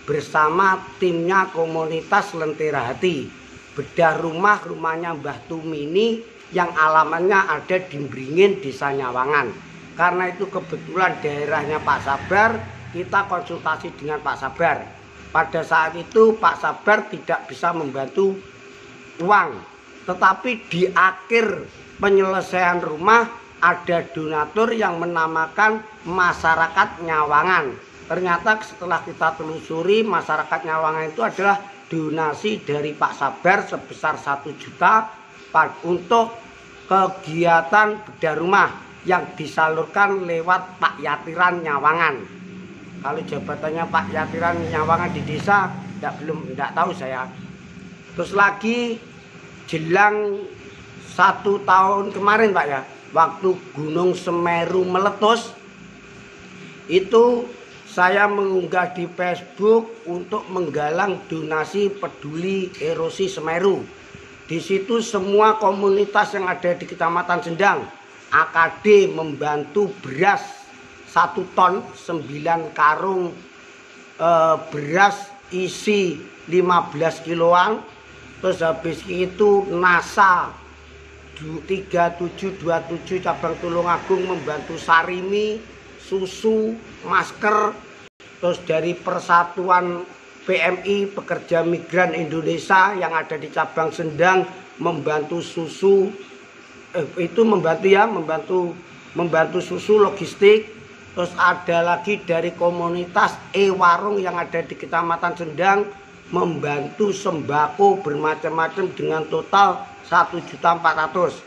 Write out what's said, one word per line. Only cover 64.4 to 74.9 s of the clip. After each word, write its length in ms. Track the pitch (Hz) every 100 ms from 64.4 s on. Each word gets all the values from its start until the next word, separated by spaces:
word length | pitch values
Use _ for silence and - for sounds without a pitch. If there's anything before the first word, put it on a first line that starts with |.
| -
Di 160 | 160
situ 400 | 147 190 190 233
semua 560 | 220 208 185 202 220 214
komunitas 800 | 202 196 202 196 202 202 202 202
yang 80 | 185
ada 320 | 170 180 175
di 80 | 170
Kecamatan 560 | 175 165 170 180 175
Sendang, 400 | 170 165 196 170 101 - - - -
A 140 | 143 160
K 40 | 165 165 - 208
D 240 | 208 185
membantu 800 | 160 160 139 147 147 143 208 202 - 135
beras 400 | 131 170 196 - - - - - - -
satu 320 | - 175 - 180 -
ton, 240 | 185 190 226 -
sembilan 760 | - 170 127 147 156 170 160 -
karung, 580 | 151 156 185 185 175 147 - - - - - - - -
eh, 340 | 165 170 160 156 156
beras 640 | 147 147